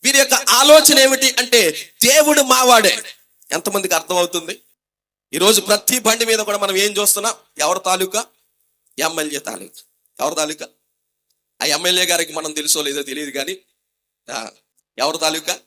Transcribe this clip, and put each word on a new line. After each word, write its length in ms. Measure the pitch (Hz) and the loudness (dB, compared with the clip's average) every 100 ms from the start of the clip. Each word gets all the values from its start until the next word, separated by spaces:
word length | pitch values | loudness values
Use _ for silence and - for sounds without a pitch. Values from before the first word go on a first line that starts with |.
వీరి 140 | - 277 | 2 2
యొక్క 160 | 269 | 2
ఆలోచన 640 | 262 269 247 277 302 294 285 | 0 2 2 8 8 8 6
ఏమిటి 360 | 269 269 262 247 | 4 4 0 -2
అంటే, 320 | 247 240 180 151 - _ | 0 2 2 -2 -12 _
దేవుడు 380 | 233 285 302 294 | 2 4 4 2
మావాడే. 640 | 262 254 254 233 196 107 - - _ _ _ | 2 2 6 6 4 0 -8 -20 _ _ _
ఎంతమందికి 420 | 151 185 196 185 | -6 -4 -6 -2
అర్థమవుతుంది? 680 | 170 160 180 175 175 165 185 _ _ _ _ _ _ _ | -4 -2 -2 -2 -4 -10 -18 _ _ _ _ _ _ _
ఈరోజు 280 | 139 185 208 | 0 2 2
ప్రతి 380 | 196 202 - 254 | 2 -2 0 -2
బండి 260 | 214 226 | 0 -2
మీద 140 | 226 220 | 0 -2
కూడా 200 | 208 202 | -2 -4
మనం 180 | 196 190 | -2 -2
ఏం 160 | 202 | -2
చూస్తున్నాం? 420 | 202 202 - - - _ - | -2 -2 -2 -4 -8 _ -6
ఎవరి 220 | 147 180 | -2 -2
తాలూకా? 400 | 185 185 190 208 233 _ _ _ _ _ _ - | -2 -4 -2 -6 -8 _ _ _ _ _ _ -6
ఎమ్మెల్యే 400 | 156 165 151 143 | -6 -4 -8 -8
తాలూకా. 440 | - 113 95 - _ _ _ _ | -12 -14 -16 -20 _ _ _ _
ఎవరి 140 | 131 | -6
తాలూకా? 320 | 151 151 151 - _ _ _ _ _ _ _ _ _ | -4 -6 -6 -14 _ _ _ _ _ _ _ _ _
ఆ 20 | |
ఎమ్మెల్యే 400 | 139 151 180 180 | -4 -2 -2 -2
గారికి 280 | 180 170 165 | -2 -2 -4
మనం 200 | 160 156 | -6 -8
తెలుసో 300 | 151 147 160 | -8 -4 -4
లేదో 200 | 147 143 | -4 -8
తెలియదు 280 | 131 135 147 | -8 -10 -10
కానీ, 260 | 135 135 190 _ _ _ _ _ _ - | -8 -8 -10 _ _ _ _ _ _ -14
ఆ, 180 | 131 113 _ _ _ _ - | -14 -14 _ _ _ _ -6
ఎవరి 200 | 135 156 | -6 -4
తాలూకా? 380 | 156 160 160 180 | -4 -6 -8 -10